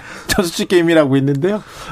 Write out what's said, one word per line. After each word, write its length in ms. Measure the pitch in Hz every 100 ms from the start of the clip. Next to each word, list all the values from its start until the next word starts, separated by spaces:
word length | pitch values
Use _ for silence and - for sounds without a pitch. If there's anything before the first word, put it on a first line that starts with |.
<laughs> 240 | - - -
저수지 380 | - 170 - 196
게임이라고 500 | 180 170 165 143 135
있는데요. 460 | 139 139 180 208 - - -